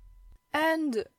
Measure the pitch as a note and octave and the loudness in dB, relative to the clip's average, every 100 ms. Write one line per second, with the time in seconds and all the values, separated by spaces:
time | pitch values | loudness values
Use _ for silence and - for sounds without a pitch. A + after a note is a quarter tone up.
0 | - - - - - D4+ D#4+ D#4+ D4+ A3 | -20 -20 -20 -20 -6 0 2 2 0 -2
1 | - | -6